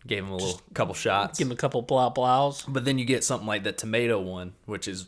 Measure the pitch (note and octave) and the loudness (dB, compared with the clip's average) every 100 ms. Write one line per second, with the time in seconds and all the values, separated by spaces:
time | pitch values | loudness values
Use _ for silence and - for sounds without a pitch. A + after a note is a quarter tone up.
0 | - G2+ G2 F#2 F#2+ F2+ - - A2 F#2+ | -6 -4 -4 -2 -2 -4 -8 -4 -2 0
1 | A2+ G2 G2+ - C3+ A#2+ C#3 B2+ A#2 C3 | 2 2 2 -2 -4 0 -2 0 0 2
2 | B2 B2+ B2+ B2+ C#3+ C#3+ - C3+ B2 C3 | 2 2 4 4 4 0 -4 -2 0 0
3 | A#2+ B2+ - B2 G#2+ G#2 G2+ - A2 A2+ | 2 2 2 -2 0 -2 -2 -4 -2 0
4 | A#2+ G#2+ F#2 F#2 F2+ - - G2+ - F#2 | 2 2 0 -6 -10 -12 -10 -8 -6 -8